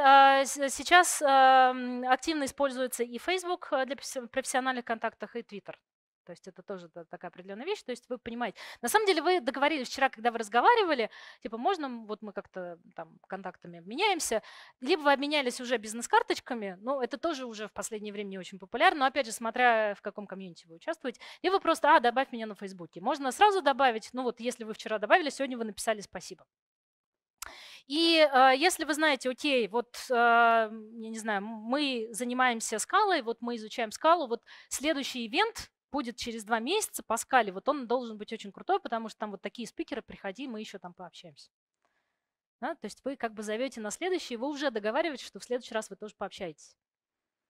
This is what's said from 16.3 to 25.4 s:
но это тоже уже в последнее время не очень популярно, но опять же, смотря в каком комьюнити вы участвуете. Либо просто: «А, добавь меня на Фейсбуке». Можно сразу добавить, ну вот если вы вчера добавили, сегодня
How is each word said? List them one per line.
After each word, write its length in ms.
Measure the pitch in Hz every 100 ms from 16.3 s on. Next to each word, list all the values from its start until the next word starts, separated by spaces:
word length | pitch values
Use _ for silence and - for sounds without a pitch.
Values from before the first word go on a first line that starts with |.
| 359 - 240 202 180
но 200 | 220 277
это 160 | 240 277
тоже 280 | 330 285 254
уже 220 | 214 214
в 60 |
последнее 400 | - 196 214 208
время 160 | 202 202
не 80 | 190
очень 200 | 180 190
популярно, 400 | 190 240 339 330
но 40 | 269
опять 200 | 294 226
же, 60 |
смотря 640 | - 226 254 247 226 214 202
в 60 |
каком 260 | - 196 202
комьюнити 400 | 190 190 165 165
вы 80 | 165
участвуете. 440 | - 330 262 - - -
Либо 180 | 339 381
просто: 360 | - 320 285 320
«А, 40 |
добавь 320 | 240 233 269
меня 140 | 233 220
на 100 | 202
Фейсбуке». 460 | 202 190 170 -
Можно 300 | 196 294 269
сразу 300 | 240 415 392
добавить, 480 | 285 247 269 220 -
ну 100 | 247
вот 160 | 247 233
если 240 | 233 -
вы 100 | 220
вчера 260 | 214 226 214
добавили, 300 | 214 349 302
сегодня 280 | -